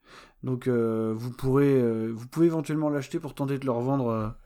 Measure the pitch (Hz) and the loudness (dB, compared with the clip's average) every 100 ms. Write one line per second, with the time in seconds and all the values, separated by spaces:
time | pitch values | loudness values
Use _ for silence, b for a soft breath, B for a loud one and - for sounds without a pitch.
0 | B B B _ 127 123 127 120 113 110 | B B B _ -6 -4 0 2 2 0
1 | 110 110 123 117 131 135 143 135 120 113 | -2 -4 -8 -4 2 4 6 4 2 0
2 | 113 113 123 151 170 160 151 151 151 143 | -4 -6 -6 2 4 2 -2 -2 0 -2
3 | 131 170 147 - 139 139 135 117 127 139 | -4 -6 -6 -6 -4 -2 -2 0 0 0
4 | 120 113 107 - | 0 -2 -4 -8